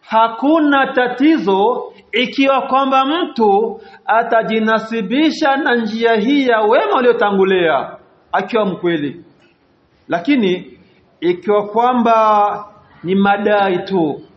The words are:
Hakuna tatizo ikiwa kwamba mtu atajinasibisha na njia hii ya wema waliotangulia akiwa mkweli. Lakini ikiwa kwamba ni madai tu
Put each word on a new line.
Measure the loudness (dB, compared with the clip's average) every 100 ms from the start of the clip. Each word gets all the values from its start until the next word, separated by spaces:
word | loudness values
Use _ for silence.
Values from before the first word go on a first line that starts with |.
| 0
Hakuna | 0 0 0 0 2 2 2 0
tatizo | 0 -2 2 2 2 0 2 0 -2 -8 -18 _
ikiwa | -4 -2 0 2 0
kwamba | 0 -2 0 0 0
mtu | -4 -4 0 2 2 -2 -8 -18 -14 -2
atajinasibisha | 0 2 -2 0 -2 0 -2 -2 -6 -2 0 0 0 0 0
na | 0 -2
njia | -2 -2 0
hii | 2 2 0 2
ya | 2
wema | 2 2 2
waliotangulia | 0 2 2 0 2 2 2 2 0 -4 -14 _ _ _
akiwa | -6 -2 -2 -2
mkweli. | -2 -2 -2 -6 -10 -20 _ _ _ _ _ _ _ -6
Lakini | -4 0 0 0 -2 -8 -20 _ _ _ _
ikiwa | -4 -2 0 0 0
kwamba | -2 0 2 2 2 4 2 0 -2 -14 -20 _ -12
ni | -4
madai | 0 2 2 2 2 0 -2
tu | -2 -2 -2 -4 -14